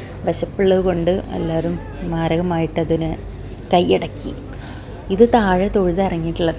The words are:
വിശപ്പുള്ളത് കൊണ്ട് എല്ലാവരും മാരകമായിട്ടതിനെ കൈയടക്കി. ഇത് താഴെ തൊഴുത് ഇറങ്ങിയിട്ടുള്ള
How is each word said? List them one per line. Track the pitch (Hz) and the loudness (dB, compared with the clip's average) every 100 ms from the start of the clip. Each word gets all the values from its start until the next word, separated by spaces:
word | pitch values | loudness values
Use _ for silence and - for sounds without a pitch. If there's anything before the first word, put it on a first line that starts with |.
| - - - | -12 -6 -4
വിശപ്പുള്ളത് | 170 - - 190 185 185 | -2 -2 0 2 4 2
കൊണ്ട് | 175 165 190 - 185 | 2 2 0 -2 -4
എല്ലാവരും | 165 165 170 175 - - 175 | -2 0 -2 -4 -8 -8 -4
മാരകമായിട്ടതിനെ | 165 165 170 180 165 160 165 156 160 160 - - - - - - | -2 0 0 0 0 0 0 0 0 -2 -6 -8 -10 -12 -12 0
കൈയടക്കി. | 175 180 185 170 - - - - - - - - - - | 2 4 2 0 -8 -8 -10 -12 -12 -12 -12 -12 -12 -2
ഇത് | 190 233 | 4 6
താഴെ | 240 202 180 202 | 6 4 4 4
തൊഴുത് | 208 180 175 190 | 2 2 2 2
ഇറങ്ങിയിട്ടുള്ള | 170 165 165 170 | 0 -2 0 0